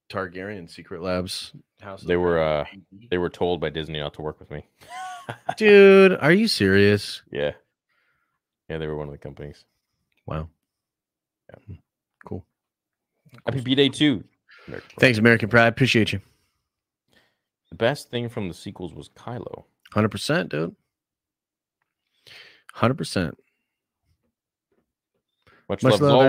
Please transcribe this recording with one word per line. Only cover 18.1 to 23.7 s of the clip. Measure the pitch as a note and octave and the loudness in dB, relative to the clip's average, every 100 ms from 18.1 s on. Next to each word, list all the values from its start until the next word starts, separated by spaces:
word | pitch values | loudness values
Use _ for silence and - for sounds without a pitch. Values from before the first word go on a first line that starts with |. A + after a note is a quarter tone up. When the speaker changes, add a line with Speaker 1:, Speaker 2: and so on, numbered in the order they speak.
| A#2+ A#2+ | -8 -8
Speaker 2:
from | A2 F#2 | -8 -8
the | |
sequels | E2 - - F2 | -10 -16 -14 -14
was | C#2+ C#2+ | -16 -20
Kylo. | _ - A#2+ - - - _ _ | _ -16 -14 -14 -16 -20 _ _
Speaker 1:
Hundred | G#2+ G#2+ | -2 -2
percent, | - - E3 F3 | -2 -4 -4 -4
dude. | D3 E3+ G#3+ _ _ _ _ _ _ _ _ _ _ _ _ _ _ - - - _ _ | -6 -8 -10 _ _ _ _ _ _ _ _ _ _ _ _ _ _ -20 -20 -20 _ _
Hundred | - A#2 D3+ | -4 -2 -2
percent. | D#3 G2 D#2+ - _ _ _ | -6 -6 -6 -8 _ _ _